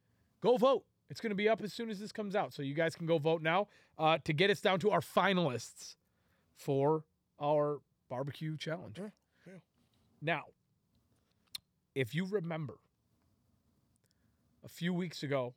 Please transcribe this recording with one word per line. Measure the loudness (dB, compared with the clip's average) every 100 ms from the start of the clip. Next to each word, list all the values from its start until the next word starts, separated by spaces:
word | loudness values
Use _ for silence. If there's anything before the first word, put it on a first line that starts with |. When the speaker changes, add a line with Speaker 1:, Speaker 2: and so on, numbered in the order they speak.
| _ _ _ _
Speaker 1:
Go | 2 6
vote. | 6 4 -2 _ -20
It's | -8
gonna | -6 0
be | 2
up | 2
as | -2
soon | -6 -8
as | -8
this | -10
comes | -8 -4 -2
out, | -2
so | -4
you | -4
guys | 0 0 0
can | 0
go | 2
vote | 2 0
now, | 2 0 0 _ _ 0
uh, | 2 2 2
to |
get | 2 4
us | 4
down | 2 2
to | 4
our | 2
finalists | 2 2 4 4 2 0 -8 -16 -18 -20 _ _ _ _ _ -10
for | -2 2 4 2 -2 _ _ -6
our | 2 2 2 -2 _ _ -10
barbecue | -6 -6 -6 -6 -6
challenge. | -6 -8 -10 -12
Speaker 2:
Yeah, | -14 -14 _ _ -20
yeah. | -20 -20 _ _ _ _ -8
Speaker 1:
Now, | -4 -4 -4 _ _ _ _ _ _ _ _ _ _ -20 _ _ _ -6
if | -4
you | -4 -4
remember, | -4 -4 -6 -8 -12 _ _ _ _ _ _ _ _ _ _ _ _ _ _ _ _ _ _ -18
a |
few | -6 -4
weeks | -2 -4 -6
ago, | -4 -4 -4